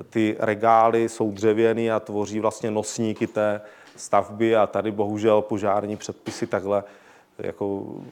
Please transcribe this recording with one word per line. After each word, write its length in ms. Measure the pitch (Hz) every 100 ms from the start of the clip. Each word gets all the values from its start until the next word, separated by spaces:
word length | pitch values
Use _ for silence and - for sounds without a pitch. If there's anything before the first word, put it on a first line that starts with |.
| -
Ty 260 | 113 107 107
regály 680 | 110 104 113 113 113 117 113
jsou 220 | - 110
dřevěný 600 | 98 110 107 113 113 113
a 100 | 107
tvoří 400 | - 104 98 107
vlastně 300 | 107 - 113
nosníky 560 | 107 104 - 110 104 113
té 340 | 107 107 104 - - - -
stavby 600 | - 101 98 104 113 113
a 100 | 98
tady 240 | 98 107
bohužel 520 | 104 104 107 110 107
požární 540 | 107 107 101 101 104 107
předpisy 500 | - - - - 120
takhle 380 | 104 95 101 101 - - - _ -
jako 440 | - - 101 98 104 95 -